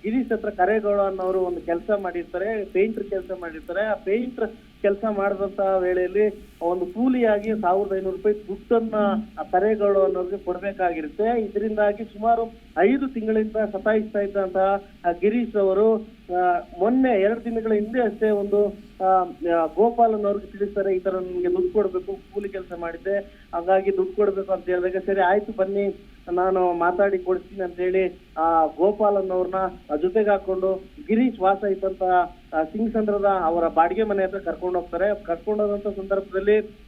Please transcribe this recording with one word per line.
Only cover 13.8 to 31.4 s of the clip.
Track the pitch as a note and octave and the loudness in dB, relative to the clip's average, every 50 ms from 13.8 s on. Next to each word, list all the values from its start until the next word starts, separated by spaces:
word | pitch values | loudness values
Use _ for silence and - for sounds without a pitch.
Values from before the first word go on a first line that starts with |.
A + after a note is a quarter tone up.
| - G#3+ A3 A3 G#3+ G#3+ - G#3 | 0 2 0 0 0 -2 -4 -4
ಇದ್ದಂತಹ | G3+ G3 G3+ G3+ F#3+ F#3 F3+ F#3+ F#3+ G3 G3 G3 - - - - - | -4 -2 -2 -2 -4 -2 0 2 2 2 2 -2 -4 -12 -20 -4 -2
ಆ | F3 | -2
ಗಿರೀಶ್ | E3+ E3+ F#3 G#3 A3 B3 A#3 A3+ G#3+ | -2 2 0 2 2 2 -2 0 0
ಅವರು, | G#3 G3 F#3+ F#3+ G3 G#3+ A3 A3+ G#3+ A3 - - - - - F3+ F3+ | 2 2 2 4 4 4 4 2 0 -2 -10 -18 -20 -10 -4 -2 0
ಆ, | F3+ F3+ F3 F3 - - - F3 | 2 2 2 0 -2 -8 -4 0
ಮೊನ್ನೆ | F#3 A3+ B3 C4 C4 B3+ A#3+ G3 | 0 2 4 4 4 4 4 4
ಎರಡು | F#3+ G#3 A3+ A3+ - | 4 2 2 0 -4
ದಿನಗಳ | A#3+ A3+ A3+ G#3+ A3 | -4 -4 -2 0 2
ಹಿಂದೆ | G#3+ G#3+ G#3+ G#3+ A#3 B3+ | 2 2 0 0 0 0
ಅಷ್ಟೇ | A#3+ G#3+ G#3 - A3 G#3+ | 0 0 0 0 0 2
ಒಂದು, | G#3 G3+ G3+ G3+ G3+ G#3 G#3 G3+ G3 - - - - - | 2 2 0 2 2 2 2 2 0 -8 -18 -20 -8 0
ಆ, | F#3+ | 2
ಆ, | F#3+ F#3+ F#3 F3+ F3 - - - E3+ E3+ E3+ D#3+ | 4 4 4 4 0 -6 -6 -2 0 2 2 2
ಗೋಪಾಲ್ | D#3 D#3 F3 G#3+ A#3 A#3 A#3+ A#3 A3+ A3 | 0 2 4 4 4 6 4 4 4 4
ಅನ್ನೋರಿಗೆ | G#3 G3+ G3+ G3+ G3+ - | 0 0 -2 -2 -2 -6
ತಿಳಿಸ್ತಾರೆ, | - - G3 G3+ G3+ - G3+ G3 G3 F#3+ | -10 -6 -6 -6 -4 -2 -2 0 0 0
"ಈ | F#3 | 0
ತರ | F#3 G3 F#3 | 0 -2 -2
ನನ್ಗೆ | F#3 F#3 F#3 F3+ F3+ F3+ F3 | -2 -6 -4 -4 -2 0 0
ದುಡ್ಡು | F3+ F#3 F3+ F3+ | 0 2 0 2
ಕೊಡ್ಬೇಕು, | - G#3+ G3+ F#3 F3+ F#3 F#3 - G3 F#3+ - - - | 2 2 0 2 -2 -4 -6 -6 -10 -10 -12 -10 -10
ಕೂಲಿ | G3+ G#3 G3 | -8 -8 -6
ಕೆಲಸ | F#3+ F#3+ F#3 F3+ F3+ | -8 -10 -10 -10 -10
ಮಾಡಿದ್ದೆ, | E3+ F3 E3+ E3 E3+ - G3 G3 G3+ G3 - - - - - - | -8 -8 -8 -8 -6 -4 -2 -2 -2 -4 -8 -18 -20 -18 -8 -8
ಹಂಗಾಗಿ | E3+ E3+ F#3 F#3+ F#3+ G3 G3 G3 | -4 2 4 4 4 4 2 0
ದುಡ್ಡು | F#3 F#3 F#3 - | 0 -2 -2 0
ಕೊಡ್ಬೇಕು" | G#3 G#3 G3 G3 G3 F#3+ F#3+ | 0 0 0 0 -2 -2 -2
ಅಂತ | F#3+ F3+ - | -4 -4 -2
ಹೇಳಿದಾಗ, | F#3 F3+ F3+ F3+ F#3+ F#3 F#3+ F#3 | -2 -2 0 0 -2 -2 -2 -2
"ಸರಿ | G3+ G3 G3 | -2 0 2
ಆಯ್ತು | F#3 F3 G3 G#3 G3+ A3 | 4 4 2 2 0 -4
ಬನ್ನಿ, | A3 F#3+ F#3+ F#3+ G3 G3+ G3+ G3 - - - - - - - F3+ | -4 -4 -2 -2 0 -2 -2 -2 -4 -8 -16 -20 -20 -20 -10 -4
ನಾನು | F3 F3+ F3+ F#3+ F#3 F3+ F3+ F3+ | -2 0 0 2 2 2 2 2
ಮಾತಾಡಿ | F3 E3+ E3+ F3 F3+ F#3 G3+ G3+ G3 F#3 | 2 2 0 0 2 2 2 2 2 -2
ಕೊಡ್ತೀನಿ" | F3+ F3+ F#3 F3+ - - - G3 | 0 -2 -2 -2 -4 -10 -8 -8
ಅಂತ | F#3 F3 F3 | -8 -8 -4
ಹೇಳಿ | F3+ F3+ F#3 F#3 F#3+ F#3+ F3 F3+ - - - - D#3 | -4 -2 0 2 0 0 0 -4 -10 -20 -14 -4 -2
ಆ | D#3+ E3 E3 D#3+ D#3+ | 0 2 4 4 2
ಗೋಪಾಲ್ | D3+ - D3 F3 G3+ G#3 G#3 A3 G3+ G3+ | 2 2 2 2 2 2 4 2 2 2
ಅನ್ನೋರ್ನ | G3 F#3+ F#3 F#3 F#3 F3+ F3 F#3 F#3+ F#3+ F3+ F3 - - - D3+ D3 | 2 0 0 -2 -2 -2 -2 -2 -2 -2 -2 -6 -10 -8 -6 -4 -2
ಜೊತೆಗೆ | E3+ F3+ F3+ A3 G#3+ G#3 | -2 0 2 2 4 4
ಹಾಕೊಂಡು | G3+ F#3+ F#3+ F#3 F#3+ F#3 F#3+ F#3+ F#3+ F#3 - - - - - - | 2 2 0 -4 -2 0 0 0 -2 -2 -6 -16 -20 -18 -2 0
ಗಿರೀಶ್ | G#3+ A3+ B3+ B3+ A3 - | 2 2 2 2 0 2